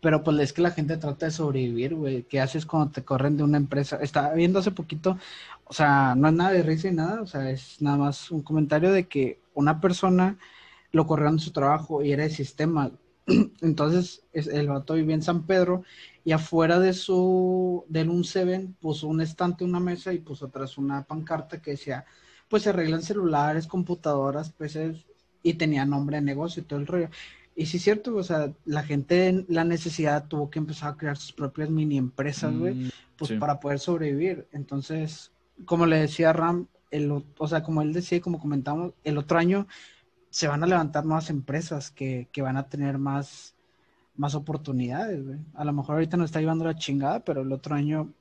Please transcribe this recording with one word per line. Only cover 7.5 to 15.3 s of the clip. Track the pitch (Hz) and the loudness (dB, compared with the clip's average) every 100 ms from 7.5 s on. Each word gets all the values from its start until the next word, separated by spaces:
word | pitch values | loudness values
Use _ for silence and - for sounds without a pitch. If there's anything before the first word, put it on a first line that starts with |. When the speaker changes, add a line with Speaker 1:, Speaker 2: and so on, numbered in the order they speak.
| 131 - - | -6 -8 -4
Speaker 1:
nada | 147 143 | 0 2
más | 143 139 - | 2 -2 -6
un | 160 | -6
comentario | 143 156 151 151 175 | -2 0 2 4 4
de | 196 185 | 4 2
que | 143 131 - _ | 0 -2 -2 _
una | - 143 160 | 0 2 4
persona | 185 180 190 185 185 202 - - - - _ | 2 2 4 4 4 0 -14 -20 -20 -20 _
lo | 160 156 | 2 4
corrieron | 156 151 160 | 4 2 2
de | |
su | 160 | -2
trabajo | - 139 151 156 151 | 0 2 2 0 -2
y | 143 | 0
era | 143 | 0
de | 151 | 0
sistema. | 156 135 - 156 160 135 - _ _ - | -4 -8 -2 0 0 -2 -6 _ _ 2
<clears throat> | - 208 - | 4 4 2
Entonces, | 165 156 147 175 180 - _ | 0 2 2 2 0 -8 _
es, | 160 151 | -6 -2
el | 147 147 | -2 0
vato | 139 139 | -2 -2
vivía | 160 156 | 0 2
en | 160 | 0
San | 156 | 0